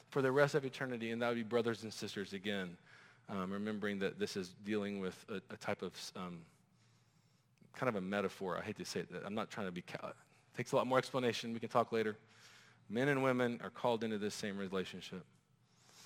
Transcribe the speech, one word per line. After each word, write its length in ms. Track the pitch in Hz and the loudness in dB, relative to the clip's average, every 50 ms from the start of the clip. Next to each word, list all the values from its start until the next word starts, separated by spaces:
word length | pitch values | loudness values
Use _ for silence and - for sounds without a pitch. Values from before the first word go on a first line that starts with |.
| - - | -20 -2
for 100 | - 143 | 2 4
the 120 | 131 131 | 4 6
rest 220 | 127 143 143 139 - | 8 8 6 8 6
of 100 | 151 135 | 2 0
eternity, 480 | 131 - - 139 127 123 117 113 113 | 0 -4 -4 -4 -2 -2 -2 -2 -2
and 100 | 117 117 | 0 2
that 60 | 120 120 | 2 2
would 80 | 120 | 2
be 60 | 117 113 | 0 0
brothers 380 | 107 117 120 113 117 113 101 113 | 4 4 4 4 4 0 0 -4
and 80 | 110 | -8
sisters 400 | - - 110 101 - 107 95 - | -6 -6 -6 -4 -4 -4 -4 -4
again, 440 | 98 98 92 104 101 98 92 87 87 - - - - - - - - - - - | -6 -4 -2 -2 0 0 -2 -4 -6 -12 -18 -20 -20 -20 -20 -20 -20 -20 -12 -6
um, 240 | 107 98 92 92 | -4 -2 -2 -2
remembering 480 | 98 101 104 107 107 101 101 104 101 98 | -2 -2 -2 -2 -2 -2 -2 -2 0 2
that 180 | 98 92 - 90 | 0 0 2 0
this 180 | 104 - - | -2 0 0
is 180 | 101 92 87 - - 101 | -4 -4 -4 -10 -10 -4
dealing 360 | 101 107 107 101 101 101 98 | -2 0 0 0 0 -2 -2
with 240 | 95 92 - - - - | -2 -4 -4 -6 -10 -8
a, 60 | 110 95 - - 107 | -8 -8 -8 -10 -12
a 20 | |
type 260 | 104 - - 101 - | -6 -2 -2 -2 -2
of, 100 | 98 90 - - - - - | -4 -6 -6 -8 -10 -10 -8
um, 240 | 101 92 87 87 85 82 - - _ _ _ _ _ _ _ _ _ _ _ _ _ _ _ _ _ _ _ _ _ - - - | -8 -8 -8 -8 -10 -14 -18 -20 _ _ _ _ _ _ _ _ _ _ _ _ _ _ _ _ _ _ _ _ _ -20 -18 -6
kind 140 | - 135 127 | 0 0 0
of 80 | 110 | 2
a 40 | 101 | 0
metaphor. 580 | 92 92 101 104 98 92 - - 190 185 82 85 | -2 0 0 2 0 0 -2 -4 -2 -2 -2 -2
I 40 | |
hate 140 | 90 107 101 - | -2 -6 -6 -6
to 60 | 87 | -8
say 160 | - - 98 | -4 -4 -4
it. 80 | 82 - 87 85 - | -4 -4 -8 -8 -8
I'm 100 | 101 101 | -4 -4
not 160 | 110 101 - | -4 -4 -4
trying 160 | - 117 101 | -4 -6 -6
to 60 | 92 | -4
be, 100 | 87 90 | -4 -6
ca-, 260 | - - - - - - | -8 -8 -10 -8 -8 -10
it 480 | - - - _ _ - _ _ - | -12 -12 -20 _ _ -20 _ _ -6
takes 160 | - 123 - | -6 -2 2
a 40 | 143 | 2
lot 100 | 127 107 | 2 4
more 120 | 123 131 127 | 6 4 4
explanation. 540 | 123 - - 127 127 120 107 - - 117 | 4 2 -2 2 2 2 0 0 -4 -6
We 80 | 113 113 | -6 -6
can 80 | 117 107 | -6 2
talk 240 | - 123 113 - | 4 4 4 4
later. 240 | 113 113 107 107 104 - - - - - - - - - - - - - - - | 2 0 0 0 -2 -6 -14 -20 -20 -20 -20 -20 -20 -20 -20 -20 -20 -20 -12 -4
Men 200 | 104 120 135 147 | 0 2 4 4
and 140 | 143 135 | 4 4
women 380 | 131 135 127 123 123 120 120 113 | 4 4 6 4 4 2 2 -2
are 80 | - 92 | -6 -8
called 340 | - - - 123 120 110 113 | -6 0 2 2 2 2 0
into 140 | 110 110 101 | -2 0 0
this 160 | 104 104 - | -2 -2 -2
same 240 | - - 104 95 101 | -2 -4 -4 -4 -4
relationship. 640 | 98 92 95 95 90 - - 92 - - 92 90 80 - - - _ _ _ _ _ _ _ _ - - - - - | -4 -2 0 -2 -2 -2 -6 -10 -10 -10 -10 -10 -12 -14 -20 -20 _ _ _ _ _ _ _ _ -20 -20 -20 -20 -20